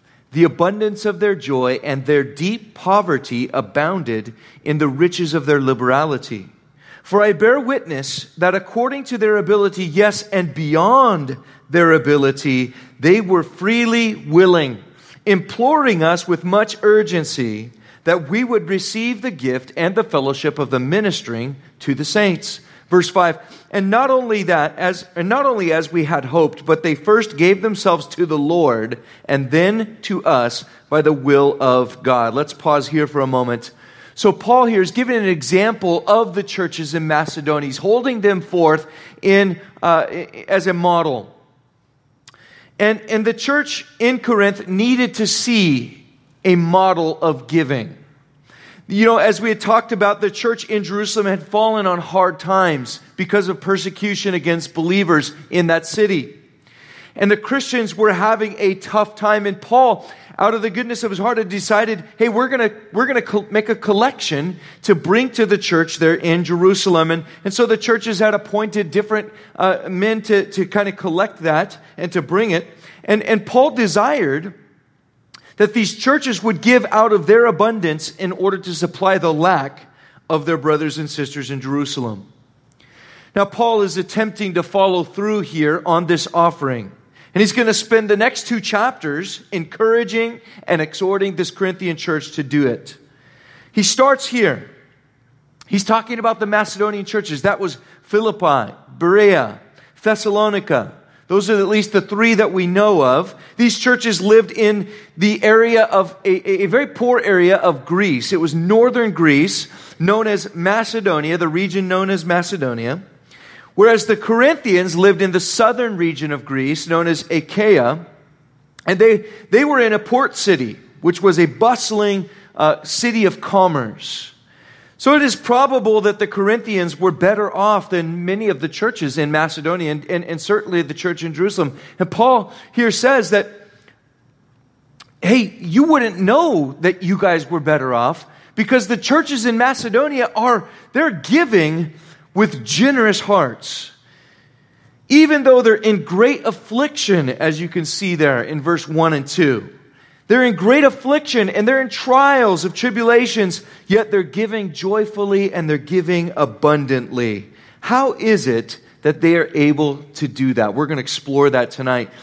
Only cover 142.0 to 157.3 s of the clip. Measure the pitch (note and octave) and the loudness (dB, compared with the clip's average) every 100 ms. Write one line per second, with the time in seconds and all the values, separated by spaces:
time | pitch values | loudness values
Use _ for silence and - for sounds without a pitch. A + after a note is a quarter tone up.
142 | - - _ F#3 G#3+ C3+ A2+ - C4 C4 | -20 -20 _ 0 0 -2 -6 0 2 2
143 | A3 F#3+ - G3+ C3+ A2+ - - - _ | 0 0 0 0 0 -4 -14 -14 -16 _
144 | _ _ _ _ _ _ _ _ _ _ | _ _ _ _ _ _ _ _ _ _
145 | _ C#4+ D#4 D4+ C4+ B3+ A3+ G#3 G#3+ G#3 | _ 6 6 6 6 6 6 4 2 0
146 | C#3+ F3+ B3 C#4 A3+ G3 - A3+ D4 D4 | -2 2 2 2 -4 -8 -6 -2 -2 -4
147 | - F3+ C3+ B2+ D#3+ D#3 E3+ F3 D#3 - | 0 0 0 -2 -2 -2 -4 -6 -6 -6
148 | G3 E3+ D3 B2+ - D3+ C#3+ E3 - D#3 | -4 2 2 2 -2 -6 -2 -4 -2 0
149 | E3 D3+ C3+ - D3+ A#2 - - _ _ | 2 0 -4 0 2 0 -6 -20 _ _
150 | _ _ _ A3 B3 F3 G3 C#4 C#4+ - | _ _ _ 4 4 2 4 6 4 2
151 | B3+ D4 D4 A#3+ F#3+ - G#3+ C4+ C4 - | -2 -2 0 -2 0 0 2 0 -2 -8
152 | C4 C4 C#4 C#4 A3+ F3 E3+ D#3 B3 A3 | 2 4 4 4 2 2 -4 -4 -4 0
153 | A#3 A#3+ B3 A3+ F#3+ E3+ - - - G3+ | 2 2 0 -2 -2 -4 -14 -20 0 0
154 | A3 G3+ D#3+ D3 A3 A3 F#3+ C#3+ F#3+ G#3+ | 2 -2 -2 -4 -4 -4 -8 -6 -4 -2
155 | G#3+ G#3 G3+ G3 G3 F3 D#3 D3+ D3 F#3 | -2 -4 -2 0 0 -2 -2 -4 -2 -2
156 | E3 F3 E3+ - C#3 - D3 D3+ C3+ C3 | 0 -2 -2 -2 -2 2 2 2 0 -2
157 | A#2+ B2 A#2+ | -2 -4 -4